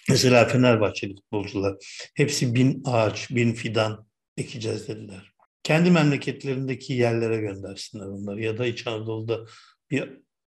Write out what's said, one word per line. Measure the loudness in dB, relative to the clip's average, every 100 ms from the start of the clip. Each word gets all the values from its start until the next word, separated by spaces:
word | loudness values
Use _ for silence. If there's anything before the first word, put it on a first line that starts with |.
| 0
Mesela | 2 6 6
Fenerbahçeli | 6 6 6 6 2 -2 -8
futbolcular | -10 -8 -6 -4 -2 -4 -4 -14 -18 -10
hepsi | -2 0 0 0
bin | 4 2 2
ağaç, | 0 2 2 -2 -4
bin | 0 0
fidan | 0 -2 0 0 -2 -14 _ _ -10
ekeceğiz | -10 -8 -6 -6 -8
dediler. | -12 -12 -18 -20 _ _ _
Kendi | 0 4 6
memleketlerindeki | 6 6 2 -2 -6 -6 -4 -4 -6 -4
yerlere | 0 2 2 0 -2
göndersinler | -4 -8 -12 -14 -14 -12 -12
onları | -10 -8 -6
ya | -6 -2
da | -4
İç | -4 -6
Anadolu'da | -6 -6 -6 -4 -6 -6 -20 _ _ -6
bir, | -4 -4 -14 _ _